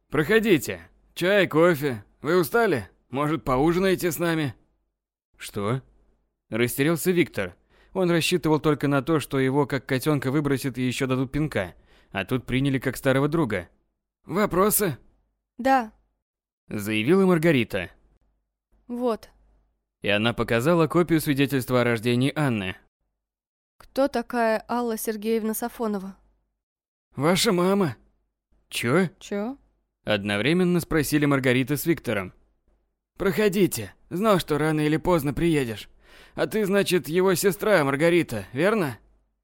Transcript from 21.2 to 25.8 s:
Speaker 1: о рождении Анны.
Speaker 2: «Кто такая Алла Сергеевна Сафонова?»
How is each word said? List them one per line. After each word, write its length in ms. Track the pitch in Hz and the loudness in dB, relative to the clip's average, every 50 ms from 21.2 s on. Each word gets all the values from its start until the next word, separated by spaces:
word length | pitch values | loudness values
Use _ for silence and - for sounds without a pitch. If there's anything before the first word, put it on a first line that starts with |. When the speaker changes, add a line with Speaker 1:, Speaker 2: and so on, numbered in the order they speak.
| 147 156 143 131 143 131 139 135 120 - 127 123 | 0 0 0 0 0 0 0 -2 -2 0 0 2
Speaker 1:
о 20 | 120 | 2
рождении 480 | 120 117 113 101 123 120 120 127 139 - | 2 0 0 0 0 0 2 0 0 0
Анны. 420 | - 151 139 120 107 98 92 92 - _ _ _ _ _ _ _ _ _ _ _ _ _ _ _ _ _ _ _ _ | 0 0 0 0 -2 -2 -6 -8 -10 _ _ _ _ _ _ _ _ _ _ _ _ _ _ _ _ _ _ _ _
Speaker 2:
«Кто 300 | - - - - 269 285 | -20 -8 -2 0 0 0
такая 560 | - 240 233 - - 247 233 226 220 214 - - | 0 -2 -6 -4 -2 -2 0 0 0 -2 -2 -4
Алла 280 | 240 240 240 240 220 214 | -4 -4 -4 -4 -4 -6
Сергеевна 560 | - - 220 220 202 220 226 226 208 220 220 | -6 -6 -8 -6 -4 -2 -2 -2 -2 -2 -4
Сафонова?» 600 | - - 240 - - | -4 -6 -8 -6 -6